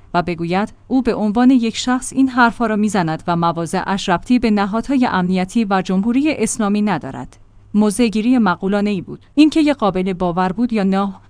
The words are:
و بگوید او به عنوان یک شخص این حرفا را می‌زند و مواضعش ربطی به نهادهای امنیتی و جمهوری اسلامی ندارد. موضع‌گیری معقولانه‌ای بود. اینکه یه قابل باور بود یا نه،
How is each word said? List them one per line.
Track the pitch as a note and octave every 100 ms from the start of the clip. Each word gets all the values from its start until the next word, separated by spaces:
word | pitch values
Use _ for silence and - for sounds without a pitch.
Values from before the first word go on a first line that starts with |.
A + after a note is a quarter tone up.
| -
و | F3
بگوید | E3+ E3+ E3+ F#3 A3 - -
او | C4
به | A#3+
عنوان | - G#3+ G#3 B3+
یک | C4 A3+ -
شخص | - B3+ -
این | - C4+
حرفا | B3 A#3 A#3 A#3
را | G#3+
می‌زند | G#3+ G3+ D#3+ D#3+ -
و | E3+
مواضعش | E3+ E3 E3 F#3+ - G3 -
ربطی | E3+ - B3
به | A#3+
نهادهای | G#3 G3 A3 A3+ C#4 B3
امنیتی | F#3 F3+ F#3 F3+ A#3 G#3
و | F#3+
جمهوری | F3+ F#3+ A3 B3 D4+
اسلامی | - A3 - G3+ G#3
ندارد. | G#3 D#3+ C3+ B2+ C3 - - - -
موضع‌گیری | G#3 G#3+ G3+ A#3+ G#3 A3+ B3+
معقولانه‌ای | G3+ E3+ G3 G3+ G#3 G3
بود. | - C#3+ -
اینکه | - D4+ D#4+
یه | D4+
قابل | C#4+ G3+ F#3 F#3
باور | F3+ F3+ F3 F#3
بود | F#3 A#3+
یا | A3
نه، | G3 F#3+ G3 F#3+